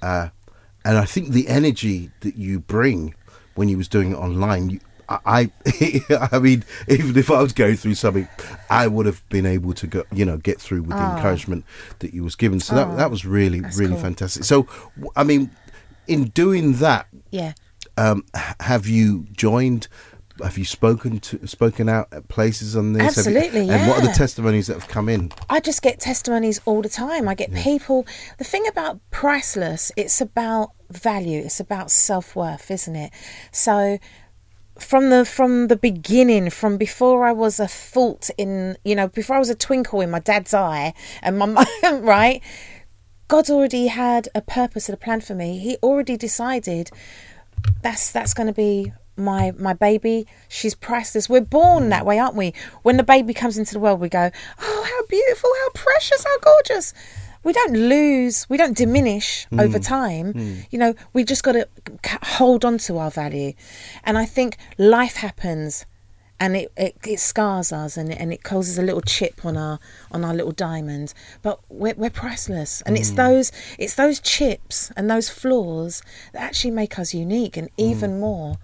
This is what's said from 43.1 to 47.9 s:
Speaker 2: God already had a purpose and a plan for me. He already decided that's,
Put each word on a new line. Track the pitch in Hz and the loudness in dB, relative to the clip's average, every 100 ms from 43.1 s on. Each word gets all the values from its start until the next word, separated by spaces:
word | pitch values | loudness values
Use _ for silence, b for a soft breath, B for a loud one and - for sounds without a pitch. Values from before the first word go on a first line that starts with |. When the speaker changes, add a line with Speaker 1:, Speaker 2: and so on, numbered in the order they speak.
| - - | -20 2
Speaker 2:
God | 302 311 | 2 4
already | 285 269 247 240 | 2 2 2 -2
had | 226 247 240 226 | 0 0 0 -2
a | 214 | -6
purpose | - 254 247 220 - | -4 -2 -2 -4 -8
and | |
a | 202 | -8
plan | - 220 | -6 -6
for | - | -6
me. | 185 170 185 | -8 -6 -6
He | 208 254 | -6 -2
already | 247 285 269 233 | 0 2 0 -6
decided | 226 - 240 254 - 170 170 B B B B B B - - - | -6 -6 -4 -4 -4 -6 -8 B B B B B B -4 -2 0
that's, | 233 | -2